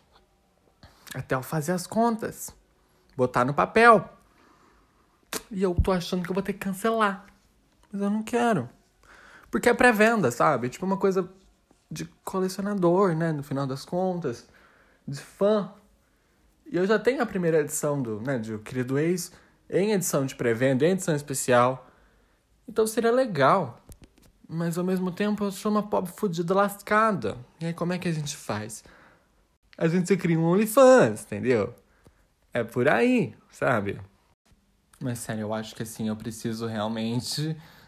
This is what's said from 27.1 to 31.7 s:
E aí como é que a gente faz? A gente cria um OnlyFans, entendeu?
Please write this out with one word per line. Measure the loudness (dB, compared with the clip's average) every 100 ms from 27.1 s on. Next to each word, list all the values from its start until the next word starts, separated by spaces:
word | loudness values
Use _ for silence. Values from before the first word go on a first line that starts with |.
| 0 -4 -8 -14 _
E |
aí | -8
como | -4 -4
é | -2
que | -4
a |
gente | -4 -6 -10
faz? | -8 -8 -8 -14 -18 -20 -20 _ _ _ _ _ _ -2
A | 0
gente | 0 2 0
cria | 2 2
um |
OnlyFans, | 4 2 4 6 8 8 6 0
entendeu? | -8 -4 0 2 0